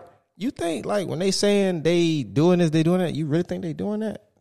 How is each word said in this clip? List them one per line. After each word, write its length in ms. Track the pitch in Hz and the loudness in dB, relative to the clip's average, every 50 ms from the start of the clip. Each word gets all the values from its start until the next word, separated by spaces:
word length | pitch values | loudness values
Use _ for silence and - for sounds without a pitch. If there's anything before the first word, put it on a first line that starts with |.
| - - _ _ _ _ _ | -12 -20 _ _ _ _ _
you 140 | - 190 277 | -8 -8 -6
think, 340 | - - 339 339 320 220 175 | -6 -4 -4 -4 -4 -4 -4
like, 240 | 175 208 208 175 - | -4 -4 -4 -4 -4
when 100 | 139 156 | -4 -2
they 120 | 190 190 | -2 -2
saying 520 | 190 - 208 202 202 202 196 190 180 160 143 | 0 2 2 2 2 2 2 0 0 0 0
they 400 | 160 175 175 170 165 160 147 120 | 2 2 2 2 2 0 0 -2
doing 360 | 98 98 139 160 180 180 175 | -2 0 2 4 4 6 4
this, 120 | 175 156 | 4 4
they 120 | 151 160 156 | 4 2 4
doing 160 | 165 180 180 | 4 2 2
that, 140 | 180 156 - | 0 -2 -2
you 120 | 139 160 | -4 -2
really 160 | 143 147 170 175 | -2 0 -2 -2
think 200 | - 180 185 185 | -2 -6 -6 -6
they 100 | 165 147 | -8 -6
doing 280 | 156 185 202 214 214 | -6 -6 -6 -4 -4
that? 240 | 220 208 - - _ _ _ _ | -6 -6 -8 -10 _ _ _ _